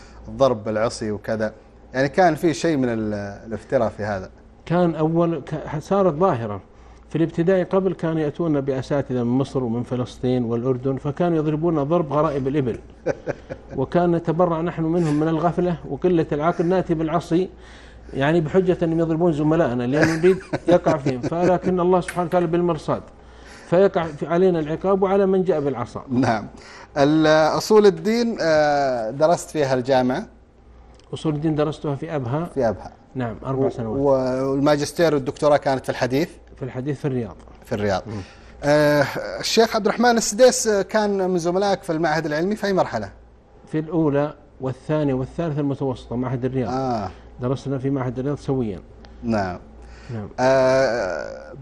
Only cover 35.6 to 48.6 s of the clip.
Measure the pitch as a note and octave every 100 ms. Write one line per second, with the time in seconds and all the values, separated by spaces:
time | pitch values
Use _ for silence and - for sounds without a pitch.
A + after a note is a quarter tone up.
35.6 | C#3+ C3 - - B2 C3+ F3 - - -
36.6 | B2+ B2+ C3+ C3+ D3 B2+ G#2 - - -
37.6 | - G#2+ G#2 F#2 A2 G#2+ F#2 - - -
38.6 | C#3+ D3+ D3 D3 C#3 - G2+ F#2+ - -
39.6 | A3 A3 G3+ - A#3+ A#3 - G#3 B3+ -
40.6 | A3+ G#3 F#3+ G#3+ G#3 G3 F#3 F3+ E3 F3+
41.6 | G3+ F#3+ - D#3 E3 D#3 D#3 D3 F3+ G#3
42.6 | G3+ F#3 C3+ A#2+ G#2 - - - _ -
43.6 | - D#3 D#3 E3 D#3 C#3 D3 - - -
44.6 | C3 B2+ - D#3 C#3+ C3 C3 - E3 D3
45.6 | C#3+ C3+ C#3 B2 - A#2+ B2+ B2 B2+ C3
46.6 | A#2 B2+ C3 A#2 F#2+ - - - B2+ C3
47.6 | C3+ C3+ C3+ C#3 B2+ A#2+ C3 C#3+ - C3+